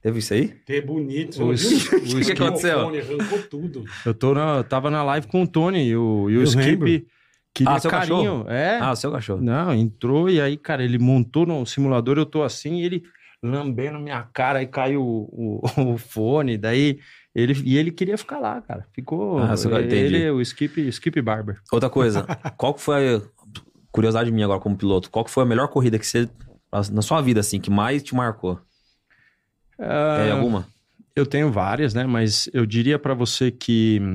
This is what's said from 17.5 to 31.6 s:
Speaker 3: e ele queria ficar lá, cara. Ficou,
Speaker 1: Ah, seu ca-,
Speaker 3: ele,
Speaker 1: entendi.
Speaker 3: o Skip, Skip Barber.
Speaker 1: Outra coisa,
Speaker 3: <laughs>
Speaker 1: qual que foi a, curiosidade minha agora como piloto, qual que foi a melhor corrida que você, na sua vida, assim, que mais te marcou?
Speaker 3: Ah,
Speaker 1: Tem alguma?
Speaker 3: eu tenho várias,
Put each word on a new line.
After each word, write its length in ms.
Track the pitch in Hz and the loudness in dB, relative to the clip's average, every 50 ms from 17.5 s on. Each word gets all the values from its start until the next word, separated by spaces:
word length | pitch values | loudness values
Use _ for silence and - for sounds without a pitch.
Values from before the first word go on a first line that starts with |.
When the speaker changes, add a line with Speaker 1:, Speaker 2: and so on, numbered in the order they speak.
| 139 135 139 | 2 0 0
Speaker 3:
e 120 | 131 131 | 2 2
ele 120 | 143 156 170 | 2 2 0
queria 280 | 165 - 185 185 208 | -2 -4 -4 -2 -2
ficar 220 | 214 - - 277 294 | -6 -6 -10 -8 -6
lá, 220 | 262 214 220 247 | -6 -6 -6 -8
cara. 240 | 220 - - - 101 _ _ | -10 -10 -12 -12 -12 _ _
Ficou, 460 | - 127 - 156 170 208 202 180 139 | -14 -8 -6 -6 -4 -4 -2 0 0
Speaker 1:
Ah, 160 | 104 113 110 | 2 2 2
seu 140 | 101 107 113 | 0 0 0
ca-, 80 | 113 113 | 0 2
Speaker 3:
ele, 360 | 120 120 120 208 196 185 - | 2 2 2 2 4 4 2
Speaker 1:
entendi. 120 | - 165 156 | 2 2 2
Speaker 3:
o 120 | 143 127 | 0 0
Skip, 400 | 123 123 - - 147 147 - 170 151 131 | -2 -4 -4 -6 -6 -4 -2 -2 -2 -2
Skip 320 | 120 - - 170 156 160 | -4 -4 -4 -2 -2 0
Barber. 380 | 123 113 107 110 107 104 104 - _ - | 0 0 -2 -2 -4 -8 -8 -10 _ -2
Speaker 1:
Outra 180 | - 117 127 127 | 0 0 0 2
coisa, 340 | - 143 127 113 104 101 95 | 2 2 2 4 2 0 -2
Speaker 3:
<laughs> 340 | - 175 - - 147 - | -4 -8 -6 -6 -12 -6
Speaker 1:
qual 160 | - - 127 147 | -2 -2 -2 -2
que 80 | 147 | -2
foi 340 | - - 147 143 139 131 120 | -2 0 0 2 2 2 2
a, 60 | 107 101 - _ _ _ - - - - _ _ _ _ _ - | 0 -2 -8 _ _ _ -20 -20 -20 -20 _ _ _ _ _ 0
curiosidade 360 | 110 107 113 110 113 120 117 | 2 2 2 2 2 0 0
minha 140 | 113 110 107 | 2 2 2
agora 140 | 101 98 95 | 2 0 0
como 160 | - 104 101 | 0 -2 -2
piloto, 340 | 95 - 98 98 90 87 - | 0 2 2 2 2 0 -2
qual 140 | - 107 117 | -4 -4 -4
que 80 | - | 0
foi 120 | - 135 131 | 0 0 2
a 20 | |
melhor 240 | 120 113 117 135 143 | 2 2 2 0 0
corrida 280 | - 143 127 120 110 | 0 2 2 2 0
que 80 | 107 - | 0 -4
você, 220 | - - 120 120 117 - - - - - _ _ _ - 104 101 101 | 0 0 0 0 0 -4 -18 -20 -20 -20 _ _ _ -4 -4 -2 0
na 100 | 104 107 | 0 -2
sua 200 | 104 - 156 160 | 0 2 0 2
vida, 180 | 139 127 120 107 | 2 4 2 2
assim, 220 | 101 - - 98 | 2 0 -4 -4
que 80 | 95 - | -2 0
mais 340 | 101 101 104 120 139 143 139 | 2 2 2 2 0 -2 -4
te 100 | - 131 | -2 -2
marcou? 460 | 127 123 117 110 110 - 90 90 87 _ _ _ _ _ _ _ _ _ _ _ _ _ _ _ _ _ _ _ _ _ _ _ - | -2 0 -2 -4 -4 -6 -6 -6 -6 _ _ _ _ _ _ _ _ _ _ _ _ _ _ _ _ _ _ _ _ _ _ _ -10
Speaker 3:
Ah, 400 | - - - 147 147 156 151 151 107 | -6 -4 -2 0 0 0 2 2 2
Speaker 1:
Tem 80 | 107 | 0
alguma? 360 | 104 - - 120 113 95 90 - _ _ _ _ _ _ - _ _ | 2 0 0 0 0 -2 -4 -8 _ _ _ _ _ _ -20 _ _
Speaker 3:
eu 100 | 139 143 | -2 -2
tenho 260 | 139 - 143 151 151 | 0 0 0 2 2
várias, 420 | 113 101 | 2 0